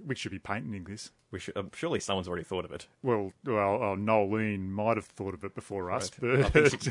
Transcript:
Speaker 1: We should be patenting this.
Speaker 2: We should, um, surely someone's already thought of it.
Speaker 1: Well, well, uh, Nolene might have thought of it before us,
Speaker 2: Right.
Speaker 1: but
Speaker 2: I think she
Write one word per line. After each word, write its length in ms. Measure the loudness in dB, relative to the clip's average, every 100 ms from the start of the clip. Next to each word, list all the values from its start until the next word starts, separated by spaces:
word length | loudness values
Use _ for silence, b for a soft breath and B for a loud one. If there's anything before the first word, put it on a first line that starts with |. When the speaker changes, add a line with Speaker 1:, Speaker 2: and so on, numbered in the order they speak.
| -8
Speaker 1:
We 80 |
should 160 | -8 -6
be 60 | -10
patenting 460 | -6 -6 -6 -10
this. 260 | -10 -12 -16 -20 _
Speaker 2:
We 60 | -12
should, 180 | -8 -6
um, 140 | -8
surely 260 | -6 -4 -2
someone's 280 | 0 -2 -2
already 160 | -4
thought 200 | -4 -6
of 80 | -6
it. 140 | -10 -14 _
Speaker 1:
Well, 300 | 0 0 0 -6
well, 300 | -2 2 2 2
uh, 140 | 0 0
Nolene 720 | 4 4 4 2 0 -2 -4
might 260 | -2 0 0
have 80 | -2
thought 280 | -8 -8
of 100 | -8
it 100 | -10
before 360 | -12 -8 -6 -2
us, 200 | -2 -4 -4
Speaker 2:
Right. 200 | 2 4 6
Speaker 1:
but 60 | 6
Speaker 2:
I 40 | 6
think 140 | 4
she 80 | -2